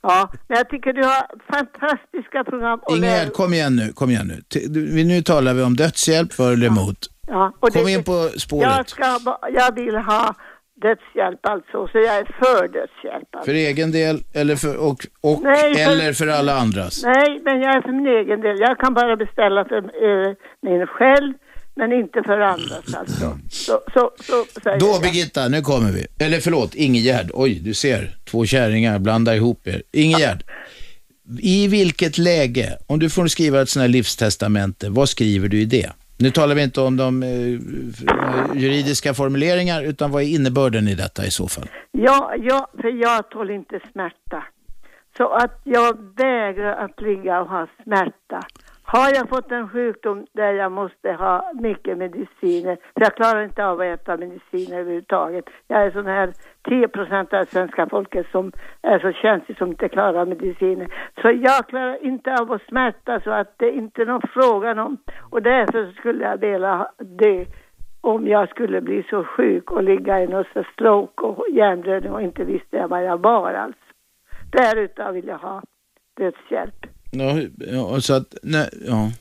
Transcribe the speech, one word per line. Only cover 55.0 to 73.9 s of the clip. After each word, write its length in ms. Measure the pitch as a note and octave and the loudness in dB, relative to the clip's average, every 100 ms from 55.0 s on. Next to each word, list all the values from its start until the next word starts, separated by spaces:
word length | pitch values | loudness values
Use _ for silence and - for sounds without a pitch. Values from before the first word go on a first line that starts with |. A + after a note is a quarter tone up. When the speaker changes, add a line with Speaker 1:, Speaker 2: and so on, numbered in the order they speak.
| F3 F#3 D#3+ F3 - - _ | -2 -2 -2 -6 -12 -20 _
Speaker 1:
Jag 200 | G#3 G3+ | 2 2
är 40 | |
sån 160 | G3 G3+ | 0 -4
här 260 | F#3+ F#3+ - - _ - | -2 -2 -4 -20 _ -2
tio 200 | B3 A#3 | 2 2
procent 440 | G3+ F3 G3 F3 | 0 -4 -4 -2
av 120 | G3 | -2
svenska 420 | F3 F#3 F#3 - E3 | 0 -2 -2 -2 -2
folket 360 | G#3 G3 F#3+ F3 | -2 -4 -6 -4
som 200 | F#3 F#3+ - - - | -4 -4 -8 -14 -6
är 160 | - F#3+ | 2 2
så 140 | F#3 E3+ | 2 0
känslig 340 | A3 F#3+ - A3 | 0 0 -2 -8
som 100 | F3+ | -6
inte 200 | E3 G#3 | -4 -4
klarar 380 | - G3+ E3+ F3 | 0 0 0 -2
mediciner. 600 | F3 F#3+ F3+ F#3 F#3 F3+ - - - | -4 -6 -2 -2 -2 -6 -12 -14 0
Så 60 | B3 A#3+ B3+ | 2 4 4
jag 220 | C4+ - | 2 0
klarar 380 | B3+ B3+ C4 C#4+ | -6 -6 -6 -6
inte 240 | B3+ - C4 | -6 -4 -4
av 120 | A3+ | -2
att 100 | G#3 - | -6 -4
smärta, 520 | A#3+ B3+ - - A#3 | -2 -2 -4 -6 -6
så 60 | G#3+ | -2
att 240 | G#3+ G3+ _ | -4 -4 _
det 120 | A#3+ | -2
inte 320 | C4+ A3 - | -2 -8 -4
är 40 | A3+ | -2
någon 220 | B3 - | -2 -4
fråga 360 | B3 C4 G#3 A3 A3 | 2 4 4 0 -2
om. 140 | A#3 C#4 - - - | -4 -6 -10 -14 -6
Och 120 | B3 | -2
därför 500 | A3 B3+ G#3 A3+ F#3+ F#3+ | 2 2 2 -2 -4 -6
skulle 240 | A#3 - | -4 -2
jag 120 | G3+ G3 | -4 -2
vilja 460 | G#3 G3 F#3+ F3+ G#3 _ G3+ F3+ | -2 0 0 -2 -4 _ -18 2
dö 260 | G#3+ F#3 F3+ - _ _ - - | 2 2 -4 -12 _ _ -14 -4
om 260 | A#3+ A3 G#3+ | -2 0 2
jag 220 | G#3 F#3 | 2 2
skulle 320 | - A3+ F#3+ | -2 -2 -2
bli 260 | F3 G3+ - | -2 -4 -2
så 140 | G#3 | -4
sjuk 460 | E3 - B3 F3+ - | -4 0 2 2 -2
och 120 | A3 | -2
ligga 400 | F#3+ G3 F#3+ F#3+ | 2 2 2 0
i 40 | F3+ | 0
någon 180 | F#3+ F#3 | -2 -4
sån 120 | - E3+ | -6 -8
stroke 480 | - A3+ G3+ G3 - | 0 4 4 2 -6
och 220 | A3+ G3 A#4 C4+ | -6 -4 -2 2
hjärnblödning 560 | G#3 F3+ F3 F#3+ G3 | 2 2 -2 -4 -4
och 100 | G3+ | -6
inte 220 | F#3+ F#3 | -6 -6
visste 320 | F3+ G3 - G#3 | -6 -6 -4 -6
jag 120 | F3+ | -4
vad 160 | F3+ | -2
jag 140 | F#3 F3 | -2 2
var 340 | G3 A#3 F3+ | 4 2 0
alltså. 260 | G3 A#3+ - _ | -4 -8 -10 _